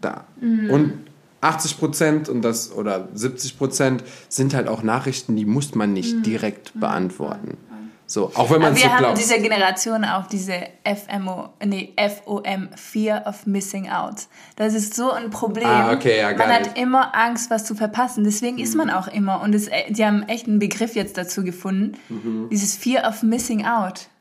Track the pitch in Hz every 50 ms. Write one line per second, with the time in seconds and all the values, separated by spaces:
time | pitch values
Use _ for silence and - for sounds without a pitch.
0 | - 95 - - - - _ - 247 233 226 220 214 208 165 143 151 147 - -
1 | - - - - _ _ _ _ - 156 151 151 - 156 - - 160 151 147 -
2 | 165 156 151 156 151 - - 123 113 117 113 - - - - - 107 104 98 92
3 | 95 92 90 104 110 131 131 - - 135 - - 139 131 - - 143 131 131 127
4 | - - - - - _ - - 131 131 135 131 113 - 110 113 110 110 113 127
5 | 131 139 127 - - - 113 107 107 104 110 143 143 147 - 113 107 104 98 95
6 | 90 - 233 226 220 - 110 220 - 107 104 - - - _ 220 214 - - 87
7 | 92 90 - - 73 73 - - - - - - - - - - 107 - - _
8 | _ - - 107 101 - - 123 117 113 160 160 160 156 139 - 254 247 240 254
9 | 254 120 - 214 226 226 240 226 208 220 220 202 196 185 190 185 - 226 226 220
10 | 214 - 175 196 190 - 214 196 185 196 185 180 185 - - _ _ - 202 202
11 | - - 202 202 190 185 185 180 - - - _ 208 202 202 190 - - - -
12 | - 208 208 - - - 208 196 202 - 196 190 185 - - - - - - 220
13 | 214 214 214 208 214 214 208 - - 208 196 196 190 196 - 196 190 190 196 175
14 | 165 - 208 - - _ _ - - - _ - 214 220 220 220 208 214 - 233
15 | 240 262 - 233 233 220 208 - - 214 196 220 240 233 - 120 117 117 113 -
16 | - 123 110 110 107 104 - 101 113 107 240 233 214 196 - 247 247 254 254 262
17 | 254 - - 214 226 240 240 226 - - 226 220 214 - 220 208 220 208 214 226
18 | 254 247 - 220 208 208 208 - 247 240 254 247 262 226 226 311 311 247 - 190
19 | 185 202 - 208 202 196 190 170 - 208 208 208 208 - - 185 - - 208 220
20 | 214 214 208 208 208 - 226 233 - - 214 208 202 196 - - 226 226 233 220
21 | 190 - - 185 180 180 - 202 190 180 175 - - 196 190 190 208 220 208 -
22 | - - 226 - 208 - 220 220 220 226 214 202 202 202 - - - 240 254 254
23 | - 226 214 214 - 220 226 240 233 - 233 214 208 226 233 226 196 185 202 -
24 | - _ _ _